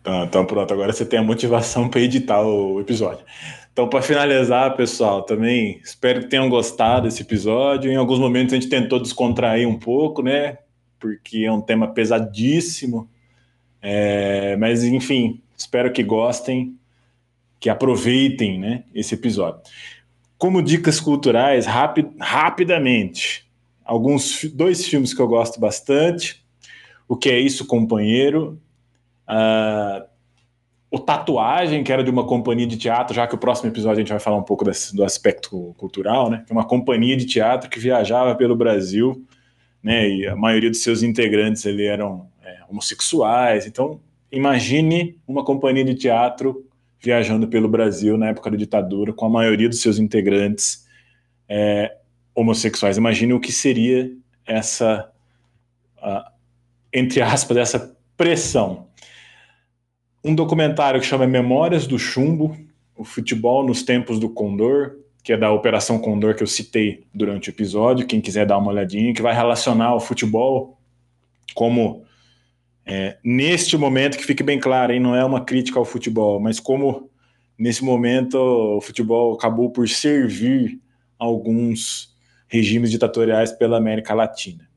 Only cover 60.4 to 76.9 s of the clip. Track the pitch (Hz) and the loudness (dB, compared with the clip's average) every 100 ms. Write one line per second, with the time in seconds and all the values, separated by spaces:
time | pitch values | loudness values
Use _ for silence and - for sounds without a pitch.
60.4 | 160 160 151 156 143 131 127 135 131 131 | 2 2 2 2 2 2 0 2 2 2
61.4 | 123 127 170 170 131 123 - - 143 160 | 2 2 2 0 0 -4 -4 0 0 2
62.4 | 156 - - _ _ _ 110 - 113 113 | -2 -4 -20 _ _ _ -12 -10 -4 -2
63.4 | 117 131 131 117 - 123 117 110 110 113 | 0 2 0 -2 0 -2 0 -4 -4 -4
64.4 | 104 98 113 139 139 - _ _ - 110 | -4 0 2 2 -2 -8 _ _ -4 0
65.4 | 107 104 117 110 - 113 113 107 110 107 | 2 2 2 0 0 -2 0 0 0 0
66.4 | 104 - 104 117 107 - _ 104 156 98 | -2 -4 -4 0 0 -4 _ -4 -4 -4
67.4 | - - 101 104 113 127 127 110 98 98 | -10 -6 -4 0 2 2 0 -2 -2 -2
68.4 | 104 101 101 101 95 101 117 113 117 117 | 2 2 0 -2 -4 -2 -2 0 0 2
69.4 | 120 117 - 120 117 120 117 123 113 110 | 2 0 2 2 2 0 -2 -4 -2 0
70.4 | 131 131 131 - _ _ _ _ _ _ | 2 0 -4 -16 _ _ _ _ _ _
71.4 | - - 117 123 107 - - _ _ _ | -16 -2 0 2 0 -2 -18 _ _ _
72.4 | _ _ _ _ - 95 98 - 120 127 | _ _ _ _ -10 -6 -6 -6 -2 0
73.4 | 143 170 170 156 147 131 139 135 - 143 | 2 0 0 0 2 2 0 -2 -2 -2
74.4 | 139 143 131 127 123 123 123 123 131 131 | 0 0 0 2 2 2 2 2 2 0
75.4 | 127 131 127 - 117 117 120 113 107 101 | 0 -2 0 -2 -2 -4 -4 0 2 2
76.4 | 107 113 - 135 139 | -2 -4 -2 0 0